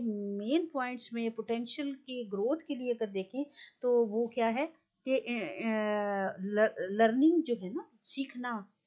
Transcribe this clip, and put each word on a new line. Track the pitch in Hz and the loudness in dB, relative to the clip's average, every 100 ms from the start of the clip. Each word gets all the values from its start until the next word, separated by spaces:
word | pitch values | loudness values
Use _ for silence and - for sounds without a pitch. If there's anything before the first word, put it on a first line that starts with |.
| 233 208 202 202 | 0 -2 -4 -4
main | 214 320 330 | 0 0 0
points | 277 247 247 - | -4 -4 -6 -8
में | 226 226 | -4 -4
potential | 226 220 233 240 - 285 269 | -4 -2 -2 -2 -4 -6 -6
की | - 247 208 | -8 -8 -4
growth | 196 226 320 - | -2 0 0 -2
के | 254 | -4
लिए | 247 | -2
अगर | 226 214 | -2 -2
देखें | 196 190 254 285 - - _ | -4 -4 -6 -6 -10 -20 _
तो | 247 240 226 | 2 4 4
वो | 214 233 | 2 -2
क्या | 247 226 | 2 2
है | 226 320 - _ _ 254 | 2 -2 -6 _ _ 0
कि, | 262 | 0
अ, | - 240 156 - | 0 -4 -4 -4
अ, | 226 220 214 208 208 196 190 - | -2 0 0 0 0 0 -2 -4
लर-, | 190 208 214 - | -2 4 4 2
learning | 185 208 226 247 311 349 | -2 4 4 6 6 6
जो | 247 226 | 2 -2
है | 185 | -2
ना, | 294 - _ | -8 -10 _
सीखना, | - 269 269 247 247 220 196 _ | -8 -6 -6 -6 -6 -6 -8 _